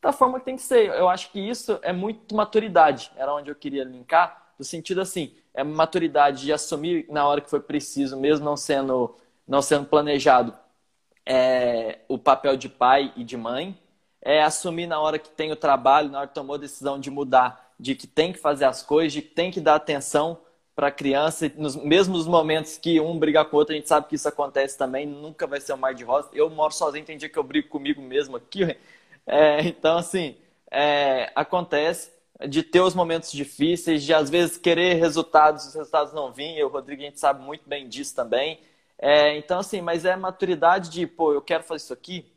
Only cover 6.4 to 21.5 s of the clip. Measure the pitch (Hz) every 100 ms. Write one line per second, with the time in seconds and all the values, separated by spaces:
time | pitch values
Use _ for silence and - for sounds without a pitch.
6.4 | 139 151 - 156 160 170 - 147 143 143
7.4 | 143 143 - 147 139 139 139 135 139 151
8.4 | 147 143 - 139 135 127 120 - _ _
9.4 | - 135 139 147 143 151 147 143 139 127
10.4 | 120 - _ _ _ _ _ _ - 131
11.4 | 127 127 123 117 110 - _ 131 147 135
12.4 | 143 135 127 _ 123 139 139 - 117 120
13.4 | 113 127 180 190 _ _ _ _ - 151
14.4 | 156 156 180 165 170 156 156 156 - -
15.4 | 156 151 156 135 127 139 151 139 139 -
16.4 | 139 143 143 - 139 139 135 139 139 131
17.4 | 127 - _ _ 123 131 - - 170 180
18.4 | 156 143 139 127 - 147 160 143 147 -
19.4 | 175 185 160 151 - 147 - 147 156 165
20.4 | _ _ _ - 143 139 139 135 156 165
21.4 | 156